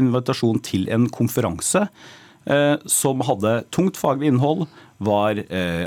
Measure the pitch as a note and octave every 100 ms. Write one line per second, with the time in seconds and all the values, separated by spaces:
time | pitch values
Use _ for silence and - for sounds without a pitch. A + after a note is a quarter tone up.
0 | C3 B2 B2 B2+ A#2+ A2+ - G2 F#2+ A2+
1 | A#2 - A#2 - A2 E2 - F#3 G3+ -
2 | - - - _ - C#3+ C#3+ D3 - -
3 | C#3 C3 B2+ A2 G#2+ A#2 - - F#3 -
4 | D#3+ C3+ D3+ B2+ C#3+ E3 E3 - - _
5 | G2+ G#2 G#2 G#2 - F#2 F2+ E2+